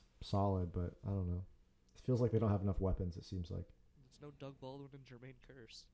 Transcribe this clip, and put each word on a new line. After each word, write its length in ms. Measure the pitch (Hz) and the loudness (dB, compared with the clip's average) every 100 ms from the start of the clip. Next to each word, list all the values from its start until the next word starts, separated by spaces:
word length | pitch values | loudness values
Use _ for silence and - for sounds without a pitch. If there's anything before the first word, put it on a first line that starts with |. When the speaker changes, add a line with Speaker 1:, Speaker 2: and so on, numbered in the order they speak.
| - _ | -20 _
Speaker 1:
solid, 520 | - 101 101 95 90 | -2 2 4 2 0
but 220 | 90 87 - - | -2 -4 -4 -2
I 40 | |
don't 180 | 98 90 | 0 0
know. 160 | 87 95 - _ _ _ - | -2 -6 -14 _ _ _ -6
It 60 | |
feels 180 | - 123 | 0 4
like 120 | 120 | 4
they 80 | 110 | 4
don't 120 | 110 | 4
have 100 | 101 | 4
enough 200 | 98 92 | 2 2
weapons, 340 | 92 90 92 85 | 2 2 0 -4
it 80 | |
seems 260 | - 95 85 | -6 -6 -4
like. 180 | 92 87 - - - - | -6 -8 -14 -20 -20 -20
Speaker 2:
It's 100 | - | -18
no 100 | 147 | -18
Doug 280 | 143 135 135 | -12 -12 -12
Baldwin 300 | 131 139 139 | -12 -12 -14
and 120 | 139 127 | -18 -18
Jermaine 300 | 123 127 127 - | -18 -18 -18 -20
Kearse. 380 | 135 110 - - | -20 -18 -20 -20